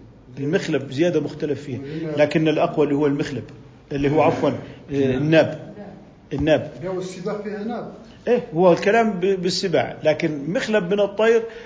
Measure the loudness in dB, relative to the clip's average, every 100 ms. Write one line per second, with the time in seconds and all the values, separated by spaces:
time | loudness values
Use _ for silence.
0 | -16 -20 -18 -8 -2 0 0 -2 -2 0
1 | 2 2 -2 -4 -6 -6 -8 -10 -8 -8
2 | -4 2 4 4 2 2 0 2 2 2
3 | 2 0 -4 -6 -12 -16 -20 -20 -8 -2
4 | 0 4 4 2 0 -2 -8 -16 -6 0
5 | 0 2 4 4 4 0 -12 -16 -16 -18
6 | -20 -20 -10 -2 2 2 0 -10 -8 -6
7 | -8 -8 -8 -8 -8 -8 -8 -8 -10 -14
8 | -20 -10 0 0 0 4 6 6 4 4
9 | 4 2 0 0 -2 -2 0 0 0 -2
10 | 0 2 0 -4 -4 -4 0 0 2 0
11 | 0 2 4 4 0 -10